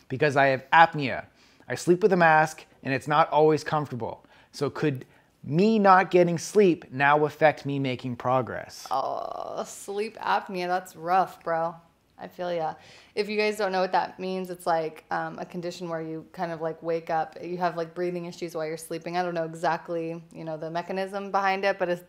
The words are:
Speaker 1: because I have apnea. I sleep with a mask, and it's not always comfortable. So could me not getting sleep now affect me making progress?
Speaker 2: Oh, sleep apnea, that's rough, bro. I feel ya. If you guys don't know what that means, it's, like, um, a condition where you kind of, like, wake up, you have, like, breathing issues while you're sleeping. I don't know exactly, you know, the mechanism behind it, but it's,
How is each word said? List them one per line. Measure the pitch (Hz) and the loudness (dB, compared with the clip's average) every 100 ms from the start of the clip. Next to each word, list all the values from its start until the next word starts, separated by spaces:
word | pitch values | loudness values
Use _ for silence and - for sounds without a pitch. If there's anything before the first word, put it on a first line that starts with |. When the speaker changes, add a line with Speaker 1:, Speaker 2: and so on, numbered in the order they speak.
| - | -10
Speaker 1:
because | 131 151 139 | -2 0 4
I | 135 | 4
have | 131 - | 2 4
apnea. | 160 165 151 131 82 - _ _ _ - | 8 8 6 -4 -4 -8 _ _ _ -10
I | |
sleep | 123 - 180 | -4 2 4
with | 202 | 4
a | 185 | 6
mask, | 165 156 156 - - _ | 6 6 4 -2 -20 _
and | 135 | -4
it's | 135 147 | -4 0
not | 151 160 | 2 4
always | 147 156 151 | 6 4 4
comfortable. | - 156 147 123 107 - _ _ _ | 0 -4 -4 -6 -8 -10 _ _ _
So | - 139 | -6 -6
could | - 156 127 - _ _ _ | -2 -2 -2 -8 _ _ _
me | 123 151 214 226 | -4 2 4 4
not | 196 185 185 | 6 6 6
getting | 180 175 170 | 4 4 2
sleep | - 202 196 156 - | 0 4 4 4 -2
now | 131 143 151 | 0 4 4
affect | 151 - 156 147 | 2 4 4 4
me | 143 139 | -2 -2
making | 135 123 131 120 | -2 -4 -6 -4
progress? | 127 131 107 90 - - - | 0 0 0 -6 -12 -14 -6
Speaker 2:
Oh, | 135 127 - - - - - 220 | -4 -2 -4 -8 -10 -10 -10 -10
sleep | - - 202 220 - | -12 -10 -8 -8 -6
apnea, | - 196 202 185 180 | -2 -2 -2 -6 -2
that's | 185 180 | -4 -6
rough, | 165 165 190 175 - | -10 0 2 0 -4
bro. | - 165 165 165 _ _ _ - | -4 -2 -2 -6 _ _ _ -20
I | 185 | -18
feel | - 175 | -10 -6
ya. | 175 156 - - - - | -4 -6 -8 -16 -20 -12
If | - 208 | -6 -4
you | 208 | 0
guys | 214 214 | 0 0
don't | 196 | 0
know | 185 | 0
what | 190 | 0
that | 185 175 - | 0 -2 -4
means, | 185 185 180 | -6 -6 -6
it's, | 175 - | -6 -2
like, | 165 160 160 - | -2 -2 -8 -6
um, | 170 160 160 | -6 -6 -8
a | 180 | -12
condition | 180 175 175 175 | -8 -8 -8 -8
where | 165 | -8
you | 160 160 156 | -8 -10 -12
kind | - 175 | -8 -6
of, | 160 | -4
like, | 160 160 | -6 -6
wake | 165 165 165 | -4 -4 -2
up, | 165 156 - | -4 -4 -8
you | 170 180 | -10 -4
have, | 175 165 | -2 -2
like, | 165 | -6
breathing | 165 175 175 170 | -4 -4 -4 -8
issues | 170 170 | -10 -10
while | 165 156 | -6 -6
you're | 160 | -8
sleeping. | - 165 170 175 | -8 -10 -6 -4
I | |
don't | 180 | -2
know | 170 | -2
exactly, | 165 165 170 165 165 170 165 170 165 | -6 -2 -2 -2 -4 -6 -6 -8 -12
you | 160 | -14
know, | 160 156 | -10 -8
the | 160 | -6
mechanism | 170 175 190 190 196 196 | -6 -6 -4 -6 -6 -4
behind | 196 196 190 | 0 0 2
it, | 196 196 | 0 0
but | 175 | 0
it's, | 175 | -2